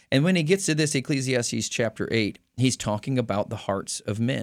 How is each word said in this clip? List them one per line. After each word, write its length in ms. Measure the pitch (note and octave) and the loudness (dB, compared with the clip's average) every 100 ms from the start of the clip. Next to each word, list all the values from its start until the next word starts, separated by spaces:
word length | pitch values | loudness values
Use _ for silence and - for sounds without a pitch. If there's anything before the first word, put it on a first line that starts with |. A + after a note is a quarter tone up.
| - | 0
And 140 | C3+ | 2
when 120 | F3 F3+ | 4 4
he 60 | |
gets 240 | D3+ G3 F3 | 4 2 2
to 80 | |
this, 200 | D#3 D3+ | 2 2
Ecclesiastes 720 | C#3+ C#3 C3+ C3 B2 A#2+ A2+ - | 0 0 -2 0 0 0 -2 -4
chapter 400 | - A2 - - | -2 -2 -2 -2
eight, 280 | A2+ G2+ - _ - | 0 0 -4 _ 0
he's 200 | B2+ - | 0 0
talking 420 | A2+ G#2 C3+ C3 | -4 -4 -2 -2
about 300 | A2+ G2 G2+ | 0 0 -2
the 80 | A2 | -4
hearts 440 | - G2 - - | -4 -4 -4 -8
of 180 | - G#2+ | -6 -2
men. 200 | A#2 C3+ | 0 -2